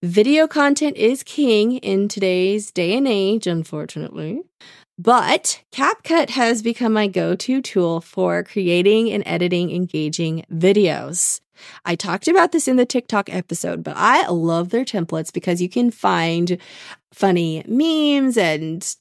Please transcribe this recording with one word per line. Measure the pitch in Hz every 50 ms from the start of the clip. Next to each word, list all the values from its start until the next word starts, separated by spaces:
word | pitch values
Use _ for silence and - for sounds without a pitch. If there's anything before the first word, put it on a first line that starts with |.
| -
Video | 175 170 202 214 247 285 311 311 311
content | 311 302 285 285 285 285 302 294 -
is | - - 220 254 262 -
king | - - - 294 262 226 208 208 226 254
in | 254 - - 196 196 202 208
today's | - - 190 185 180 185 180 190 202 214 202 - -
day | - 175 170 196
and | 247 277
age, | 269 226 202 190 190 208 226 -
unfortunately. | 185 175 165 160 - - 156 151 156 - 156 151 - - - 156 156 196 277 370 _ _ _ - - - - _ _ _ -
But | 175 220 240 247 - - 247 359 - - - - _ _ -
CapCut | - 269 302 440 - _ - 330 330 285 -
has | - 269 247 226 240 226
become | 214 233 233 - 247 226 220
my | 214 214
go-to | 202 185 185 170 165 175 185 - - 262 269 262
tool | - - 196 175 170 165 165
for | 170 - - - 185 180 175 175 175
creating | - - 208 190 175 175 175 180 196 208 220 226 226 208
and | 208 -
editing | - 170 170 175 180 180 175 175 170
engaging | - 175 180 175 - 156 156 151 160 - 170 160 160 160 160 _ -
videos. | 160 165 185 196 208 208 170 151 - - 139 165 175 - - - - _ _ _ _ - - - - _
I | 180 175
talked | 170 - 196 170 196 -
about | - 339 381 339 339 -
this | 330 - -
in | 254
the | 254 247
TikTok | 247 - 254 240 _ - 208 202 - -
episode, | 185 175 _ - 170 - 180 170 170 165
but | 151 151
I | - 180 214 254 311 370 -
love | - 170 165 165 165 165 175 180
their | 180 233 262
templates | 247 - 208 170 165 - 160 160 -
because | - 175 - - 175 175
you | 180 180
can | - 247 240 240
find | 226 - - 202 185 170 165 165 165 170 170 175 180 175 - - - - - - - _ _ _ _
funny | - - 196 185 180 170 165 160 160 - -
memes | 220 254 302 330 320 311 302 294 285 285 269 262 240 233
and | 190 165 156 151 160 160 160 170 - - - _